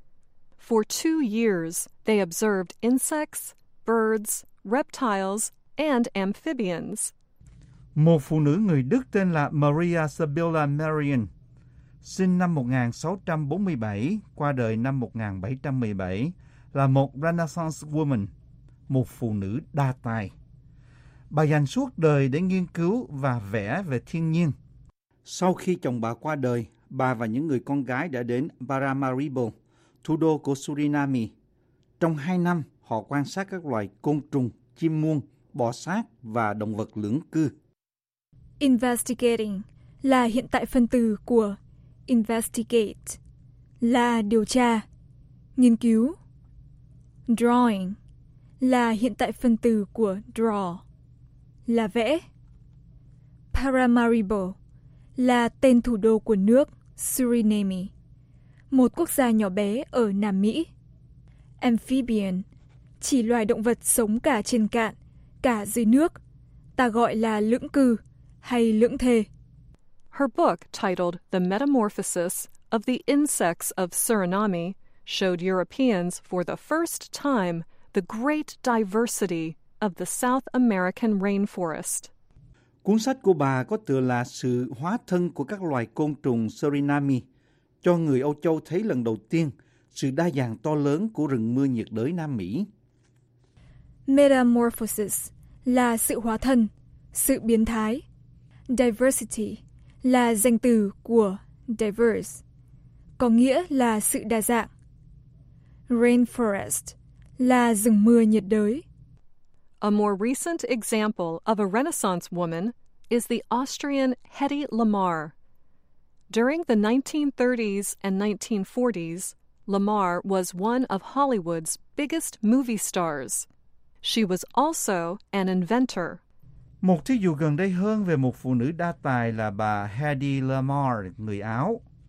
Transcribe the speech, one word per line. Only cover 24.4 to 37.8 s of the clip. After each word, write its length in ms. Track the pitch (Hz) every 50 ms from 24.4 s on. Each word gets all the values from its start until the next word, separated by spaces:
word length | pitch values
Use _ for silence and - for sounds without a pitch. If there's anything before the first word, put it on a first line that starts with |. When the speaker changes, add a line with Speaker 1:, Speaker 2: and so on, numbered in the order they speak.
| 175 151 - - - - - - - - - _ _ _ _ _ _
Speaker 2:
Sau 300 | - - - 180 185 175
khi 220 | 180 - 190 180
chồng 260 | 151 - 139 123 120
bà 120 | 110 113 117
qua 220 | - - 151 156
đời, 300 | 147 131 127 120 120 113 - _ _ _ -
bà 240 | - 131 131 127 127
và 120 | 110 120
những 220 | 110 110 127 156 165
người 120 | 139 120
con 240 | 117 - 143 143 131
gái 240 | 117 127 127 156 180
đã 160 | 131 120 123
đến 240 | 117 120 123 143 170 - - 131 120
Paramaribo, 760 | 139 135 139 135 131 135 139 131 127 127 143 156 131 131 120 110 - _ _ _ _ _ _ _ _ _ -
thủ 140 | - 151 156
đô 200 | 160 160 156 147
của 180 | - 139 139
Suriname. 720 | 135 - - 147 143 147 147 147 147 143 139 135 127 113 107 - _ _ _ _ _ _ _ _ _ _ _ _ -
Trong 160 | 175 170 160
hai 220 | 147 135 175 185 180
năm, 260 | 175 175 175 170 135 - _ _
họ 200 | _ - 117 110
quan 240 | 101 - 139 143 143
sát 220 | 139 - 190 196 190
các 160 | 190 185 160
loài 240 | 147 123 107 104 95 - _
côn 200 | - 151 147 151 127 -
trùng, 180 | - 139 127 117 - _ _ _ _
chim 260 | - 165 165 156 156
muông, 200 | 151 156 156 143 - - _ _ _ _ -
bò 180 | 139 123 117
sát 320 | 123 - - 156 180 220 226 - _ _
và 320 | - 113 107 120 113 107 104
động 220 | 107 107 107 110
vật 220 | 104 107 - - 107
lưỡng 220 | 104 104 113 147 165 -
cư. 180 | - 156 160 123 - - _ _ _ _